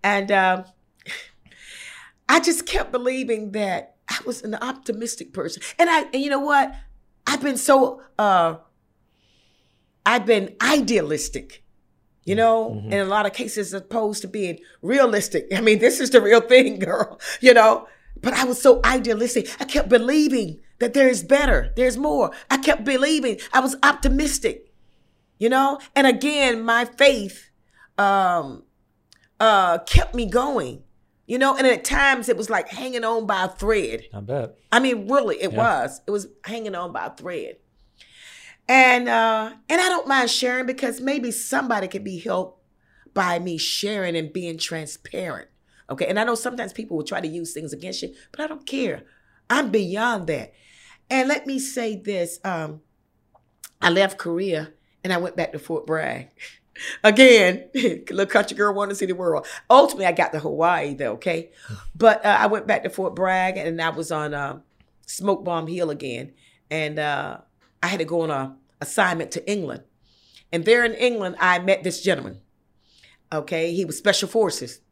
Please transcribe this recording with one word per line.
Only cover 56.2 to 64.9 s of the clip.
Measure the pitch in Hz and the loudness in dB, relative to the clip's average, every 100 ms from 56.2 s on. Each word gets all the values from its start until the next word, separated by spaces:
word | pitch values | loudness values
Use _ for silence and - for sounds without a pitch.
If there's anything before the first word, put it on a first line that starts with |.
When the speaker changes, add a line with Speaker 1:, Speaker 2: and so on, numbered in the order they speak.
| 127 | -12
Speaker 1:
<laughs> | _ - - _ - - - | _ -20 -20 _ -16 -14 2
Again, | 214 208 262 226 185 196 - | 2 10 10 10 6 0 -6
<laughs> | |
little | 269 254 - - 190 196 | -2 -2 -2 -8 -4 0
country | 226 208 180 | 0 0 0
girl | 208 | -2
wanted | 196 202 | 0 -4
to | 202 | -4
see | 190 | -6
the | |
world. | 180 180 156 - - _ | -4 -2 -4 -6 -18 _
Ultimately, | - 277 185 185 | 6 6 2 -2
I | |
got | 175 170 | 0 -2
to | 156 | -2
Hawaii, | 147 151 165 170 143 | -6 0 0 0 -4
though, | 139 127 | -6 -6
okay? | 104 - 165 165 _ - - - | -6 -4 -6 -8 _ -18 -14 -14
But, | - 226 214 | 4 4 6
uh, | 208 202 | 4 2
I | 214 | 2
went | 208 196 | 0 -2
back | 202 | -2
to | - | -2
Fort | - 185 | -6 -6
Bragg, | 170 185 185 185 190 | -2 -2 0 -2 -4
and | 160 165 | -6 -4
I | 165 | -4
was | 156 156 | -4 -6
on, | 160 151 | -6 -6
um, | 147 139 135 _ _ _ | -6 -8 -10 _ _ _